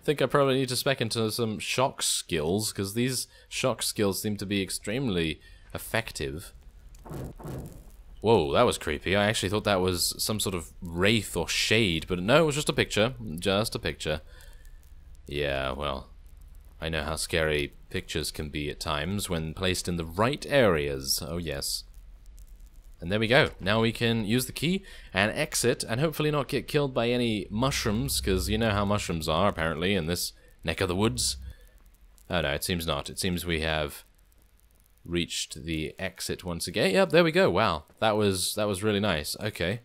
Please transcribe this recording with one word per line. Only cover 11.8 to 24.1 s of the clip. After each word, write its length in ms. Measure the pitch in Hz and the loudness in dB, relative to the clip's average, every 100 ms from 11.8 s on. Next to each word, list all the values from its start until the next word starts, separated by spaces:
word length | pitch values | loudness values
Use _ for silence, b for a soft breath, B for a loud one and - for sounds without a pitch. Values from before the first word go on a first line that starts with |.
| 107 82 - | 4 2 0
but 120 | 90 | -2
no, 240 | 90 143 | 4 6
it 20 | 160 | 6
was 80 | |
just 140 | 139 151 | 2 0
a 40 | |
picture. 420 | 143 101 - 110 123 110 76 | 0 2 4 2 0 -8 -4
Just 380 | 92 95 113 | 0 2 0
a 60 | 117 | -2
picture. 400 | 87 76 80 76 b b b b b b b - - - - | -6 -4 -2 -4 b b b b b b b -20 -18 -18 -8
Yeah, 460 | 71 71 67 67 | -2 -2 0 -2
well, 380 | 65 73 65 - - - - - - - - | -4 -4 -6 -10 -18 -20 -20 -20 -20 -20 -8
I 80 | 80 | -4
know 140 | 80 | -2
how 140 | 73 78 | -2 -4
scary 580 | - 85 78 76 71 - - | -2 2 2 2 -2 -8 -8
pictures 400 | 95 - 82 73 | -8 -4 -4 -4
can 200 | - 76 | -6 -6
be 200 | 73 71 | -4 -6
at 80 | 67 | -6
times 500 | 82 73 78 101 95 | -4 -2 -2 -4 -2
when 260 | 85 80 | -2 -4
placed 340 | 76 92 90 - | -2 0 0 -2
in 80 | 87 | -4
the 80 | |
right 420 | 82 82 113 147 - | -4 0 0 0 0
areas. 720 | 139 110 82 71 67 67 - 69 | 4 6 4 2 -4 -2 -4 -2
Oh, 120 | 85 | -6
yes. 440 | 82 69 - - - - - - - - - - - - - - | -4 -4 -4 -6 -8 -20 -20 -20 -20 -20 -20 -18 -20 -20 -20 -12
And 100 | 85 | -2
there 80 | 104 | 0
we 80 | 110 | 6
go. 240 | 127 113 - | 6 6 0
Now 220 | 90 110 | 0 4
we 100 | 113 | 2
can 340 | 113 117 | 2 0